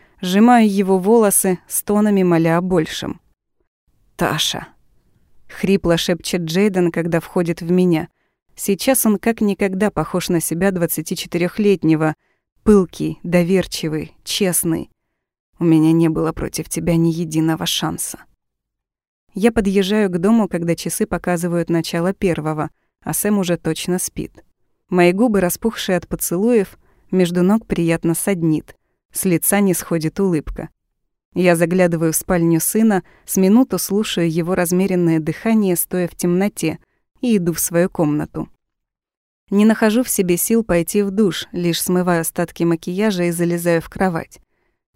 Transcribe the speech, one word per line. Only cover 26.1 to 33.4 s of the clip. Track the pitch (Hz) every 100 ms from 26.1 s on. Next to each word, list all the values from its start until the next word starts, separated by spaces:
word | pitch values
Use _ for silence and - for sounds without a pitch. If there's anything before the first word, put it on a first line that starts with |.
| 170 - 175 220 240 180 - _ _ _
между | 185 175 180
ног | 180 220 -
приятно | 190 170 165 165 165
саднит. | - 190 160 156 - - _ _ _
С | - 196
лица | 165 - 202
не | 196
сходит | 175 - 170 156 -
улыбка. | 196 165 - - - _ _ _ _ _ _
Я | - 180 170
заглядываю | 170 185 180 165 165
в | 156
спальню | - 185 165 165
сына, | - 220 226 196 - _ -
с |
минуту | -